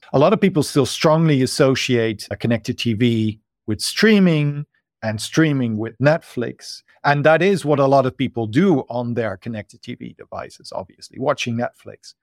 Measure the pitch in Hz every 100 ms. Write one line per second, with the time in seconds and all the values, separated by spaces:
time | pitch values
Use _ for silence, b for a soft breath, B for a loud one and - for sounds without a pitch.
0 | - 135 151 202 196 165 139 - 127 -
1 | 165 156 165 143 127 - 135 131 - 120
2 | 113 110 - 104 117 117 - 123 120 107
3 | 120 113 110 107 _ _ - 107 - -
4 | 214 208 185 156 147 143 151 _ _ _
5 | 110 110 - - 160 139 120 107 113 -
6 | 139 160 - - 120 127 - - _ b
7 | - 143 135 131 180 196 143 143 139 139
8 | 127 - 127 117 113 110 196 147 - 120
9 | 120 120 113 95 - 113 101 - - 123
10 | 120 - - - - - - - - _
11 | - - 135 139 - 117 120 _ 110 104
12 | - _